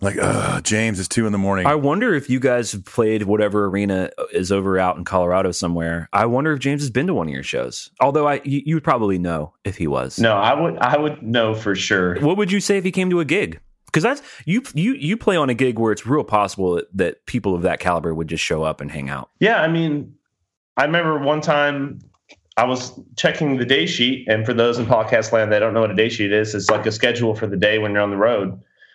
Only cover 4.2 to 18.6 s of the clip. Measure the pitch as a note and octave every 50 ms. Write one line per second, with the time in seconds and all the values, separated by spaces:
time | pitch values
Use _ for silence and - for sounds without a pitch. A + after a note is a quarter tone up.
4.2 | - - - F2 F#2+ F2+ G2+ G2 F#2+ G2 F#2+ F#2 F#2 F2+ E2+ - F2 - - F#2
5.2 | F2+ F2 F2+ F#2+ F#2+ F#2 F2 - F#2 F2 F2 E2+ E2 E2 E2+ E2+ D#2+ - - G2+
6.2 | A2 A#2+ A#2 C3 C#3+ D#3+ D3+ C3+ B2 C#3 C#3+ C#3+ D3 C3 G#2 B2+ D3+ F#3 F3 A2
7.2 | E2+ D#2 C#2 C2+ C#2 - - C2 B1+ B1 - - - - _ - B2 C#3 C#3 D3+
8.2 | D3 D3 C#3+ C#3+ - C#3 C#3 C#3+ - D3+ D#3+ D#3 - D#3+ C#3 B2 A2 G2+ F#2+ F2+
9.2 | F2+ E2+ E2+ D#2 D2+ D#2 - _ - G2+ F#2 - E2+ D2+ C#2 C2 B1+ C2 - -
10.2 | A2+ A2+ G#2+ G2 G#2 A#2 C3+ D3 E3 E3 - - - B2 C#3+ D3 D3+ D3+ D3+ -
11.2 | - A2 A#2 A#2+ A2+ A2 A2 A2 - G#2+ F#2+ F#2 - - G#2+ F#2+ F2+ F2+ F2 -
12.2 | D3 D3 F3+ G3 G#3 F3 G3 G3+ - - G3+ G3 F3 F#3 - F#3+ F#3 F#3 F3+ F3
13.2 | E3 C3+ E3 G3+ E3 F2 D#2+ - - _ _ _ _ - - D#3 E3 A#3 C#4 C#4+
14.2 | - - - - - - F3+ B3 C4 - - D3 F3 A#3+ C4 - C#3 D3+ G#3 A3
15.2 | - A3 F#3+ E3 D3 C3 B2 A2 C3 B2+ A#2 A2 A2+ A2 G#2 G#2 - A2+ C#3 D3+
16.2 | - - A2 G#2 G2+ F#2+ - G2 F#2+ F2+ F2 E2+ - - - F#2+ F2+ E2 - -
17.2 | _ - - A#2+ - G2+ F#2 F2 E2+ F2+ F2 - - F#2 F2 E2 E2 E2+ D#2+ D#2+
18.2 | E2 D#2 E2 D#2 - - E2+ D#2